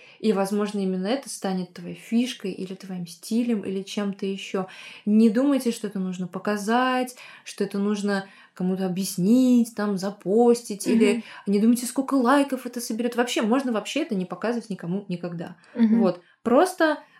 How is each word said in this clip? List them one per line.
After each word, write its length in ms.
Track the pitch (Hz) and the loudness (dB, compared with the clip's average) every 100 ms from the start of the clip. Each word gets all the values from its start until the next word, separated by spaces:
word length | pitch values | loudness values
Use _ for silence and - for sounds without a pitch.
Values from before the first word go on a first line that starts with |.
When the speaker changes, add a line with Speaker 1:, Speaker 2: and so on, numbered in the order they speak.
| - - | -20 -4
Speaker 1:
И, 120 | 214 | 0
возможно, 480 | 190 190 208 208 202 | 0 0 -2 -2 -2
именно 260 | 190 185 190 | -2 -2 -2
это 200 | 269 - | -4 -6
станет 440 | - 196 185 175 | -8 -6 -4 -6
твоей 220 | - 175 170 | -10 -14 -14
фишкой 560 | - 226 247 - 190 | -2 0 0 -4 -8
или 220 | 180 185 | -8 -10
твоим 320 | 190 190 180 170 | -12 -12 -10 -10
стилем, 540 | - - 226 240 214 | -12 -4 -2 0 -2
или 180 | 190 190 | -2 -6
чем-то 440 | 190 208 202 190 196 | -6 -6 -4 -4 -6
еще. 420 | 196 - 196 185 - - - 208 | -6 -6 -6 -6 -10 -20 -8 2
Не 240 | 214 226 | 6 6
думайте, 420 | 220 285 269 240 | 4 2 2 0
что 160 | 226 202 | -4 -6
это 100 | 196 | -6
нужно 280 | 185 185 180 | -6 -6 -8
показать, 880 | 190 208 208 202 240 254 254 254 - - - | -6 -4 -4 0 0 2 0 -4 -8 -20 -20
что 200 | - - | -12 -6
это 140 | 196 202 | -4 -2
нужно 480 | 202 208 202 196 190 - - | -2 0 -2 -2 -4 -16 -18
кому-то 320 | - 185 190 190 | -6 -2 -2 -2
объяснить, 880 | 175 190 - 185 247 254 240 233 - | -2 -4 0 4 4 6 4 2 -2
там, 220 | 208 190 | -2 -2
запостить, 880 | 196 196 175 220 240 233 - 196 - | -4 -6 0 4 6 4 0 -6 2
Speaker 2:
Мгм. 20 | |
Speaker 1:
или 360 | 233 220 233 - - - | 4 4 2 -4 -10 -2
не 140 | 202 | 2
думайте, 260 | 226 240 240 | 4 2 0
сколько 280 | - 269 | -4 0
лайков 520 | 277 240 285 277 254 240 | 2 4 4 2 -2 -8
это 140 | 240 | -10
соберет. 360 | - 220 240 226 | -8 -4 -2 0
Вообще, 260 | 247 330 | -2 0
можно 300 | 214 269 254 | 2 2 0
вообще 300 | 208 - 277 | -4 -4 -4
это 120 | 330 196 | -2 -4
не 100 | 180 | -4
показывать 440 | 180 214 240 220 | -6 -4 -4 -6
никому 340 | 185 170 190 202 | -8 -6 -6 -6
никогда. 480 | 175 175 170 170 - _ | -8 -8 -8 -12 -14 _
Speaker 2:
Мгм. 220 | 240 226 226 | 2 4 6
Speaker 1:
Вот. 240 | 185 - _ _ | 4 0 _ _
Просто, 540 | 233 254 359 - 320 294 - _ | 2 4 4 2 0 0 -8 _